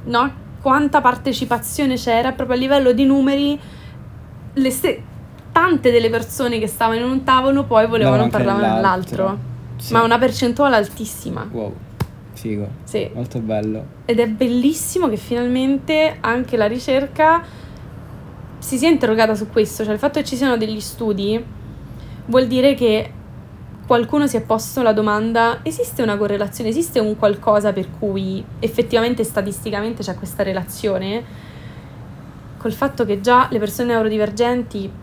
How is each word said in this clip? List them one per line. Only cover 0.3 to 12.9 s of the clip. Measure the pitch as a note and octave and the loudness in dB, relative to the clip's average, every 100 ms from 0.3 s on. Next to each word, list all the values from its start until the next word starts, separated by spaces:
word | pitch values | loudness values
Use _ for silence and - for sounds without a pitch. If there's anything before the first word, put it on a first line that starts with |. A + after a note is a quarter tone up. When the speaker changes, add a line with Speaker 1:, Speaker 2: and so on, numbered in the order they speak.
| - - - | -2 -16 -4
Speaker 1:
quanta | C4+ C4+ D4 D4+ | 2 2 4 4
partecipazione | B3+ B3 - A3+ B3 A#3 - - C#4+ B3+ | 4 0 -2 -4 -2 -2 -2 -2 0 0
c'era | - A#3 B3+ | 2 2 2
proprio | C4 B3 B3+ | -2 -2 0
a | |
livello | C4 C#4+ C4 | 4 4 6
di | A#3 C4+ | 6 6
numeri. | C#4 C4+ C#4 C#4+ D4 - - - - - - - - - | 6 4 4 2 -2 -6 -18 -18 -18 -18 -18 -18 -18 -8
Le | - C4 | 0 0
ste-, | B3+ F#4 - - - - - - | 2 -2 -2 -8 -18 -18 -20 -2
tante | - F4+ D#4+ B3 | 2 4 4 6
delle | A#3+ A3+ | 6 4
persone | A#3 A#3 - B3 A#3 | 0 -4 -2 0 0
che | G#3+ | -2
stavano | - A3+ A3+ | 0 0 2
in | B3 | 0
un | C4 | -2
tavolo | C4 B3+ C4 C#4 | 4 4 6 2
poi | - A3+ A3+ | 4 4 4
volevano | A3+ - B2+ | 4 4 4
Speaker 2:
Volevano | A#2+ | 4
anche | B2 | 2
Speaker 1:
parlare | - - A2 A2 | 2 2 2 4
Speaker 2:
nell'altro. | G3 F#3 F3+ - | 2 2 -2 -2
Speaker 1:
nell'altro. | F#3+ G3+ - - - - | -2 -2 -8 -12 -12 -12
Speaker 2:
Sì. | - | 0
Speaker 1:
Ma | A3+ | 2
una | A#3 A#3 | 4 4
percentuale | B3 - B3 A#3 C#4+ A#3 | 2 2 0 2 4 4
altissima. | G#3 - G#3+ - - - G#2+ | 2 -4 -10 -10 -10 -8 -8
Speaker 2:
Wow, | A#2 G#2 G2+ - - - - - | -8 -8 -10 -16 -8 -8 -8 -18
figo. | - A2+ G#2 G2 - | -10 -6 -4 -6 -10
Speaker 1:
Sì. | - | -8